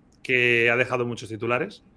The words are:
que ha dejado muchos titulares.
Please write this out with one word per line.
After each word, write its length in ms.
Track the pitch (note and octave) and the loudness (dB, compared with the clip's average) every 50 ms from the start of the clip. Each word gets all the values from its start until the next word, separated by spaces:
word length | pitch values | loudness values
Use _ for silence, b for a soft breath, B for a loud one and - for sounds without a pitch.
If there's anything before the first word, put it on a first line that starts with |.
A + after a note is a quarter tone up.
| _ _ _ _ - | _ _ _ _ -6
que 460 | - B2+ B2 B2 A#2+ A#2+ A#2 A#2 A#2+ | 0 0 2 4 4 4 4 4 2
ha 60 | A#2+ | 4
dejado 300 | B2 B2+ B2 B2 A#2+ A#2+ | 2 2 0 0 -2 -2
muchos 220 | A#2+ A#2 G#2+ - - | -2 -6 -8 -10 -12
titulares. 540 | A2+ G#2 A2+ A2+ A#2+ B2+ D#3 G#3 - - _ _ _ | -10 -8 -4 -2 -2 -2 -2 -4 -10 -16 _ _ _